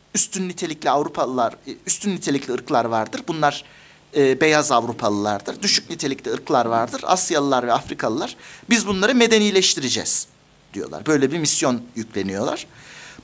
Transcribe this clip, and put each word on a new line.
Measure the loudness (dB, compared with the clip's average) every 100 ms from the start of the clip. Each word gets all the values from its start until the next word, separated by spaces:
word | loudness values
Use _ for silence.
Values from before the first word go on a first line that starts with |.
| _ -2
üstün | 0 -2 -6
nitelikli | -6 -8 -4 0
Avrupalılar, | 0 0 -2 -2 0 -2
e, | -2 -14 -10 -4
üstün | -2 -2 -4
nitelikli | -2 -2 -2
ırklar | -6 0 0 2
vardır. | 0 -2 -6 -6
Bunlar, | 0 0 0 -12 -20 -20 -20 _ 2
e, | 4 4
beyaz | 4 4 4
Avrupalılardır. | 2 2 -2 0 0 0 -2 -6 -6
Düşük | -2 -2 -2
nitelikli | -6 -6 -4 -6
ırklar | -6 0 2 4
vardır. | 2 0 -4
Asyalılar | 0 2 2 0 2 0 2
ve |
Afrikalılar. | -2 -2 -6 -4 -4 -6 -12 -20 -10 0
Biz | 0 2
bunları | 0 2 4
medenileştireceğiz | 4 4 4 2 2 0 -2 -2 -2 -2 -4 _ _ _ _
diyorlar. | -10 -10 -6 0
Böyle | 2 2
bir | 2
misyon | 2 2 2 -2 -6 -12
yükleniyorlar. | -8 -6 -4 -4 -4 -6 -10 -20 -20 -20 -20 -2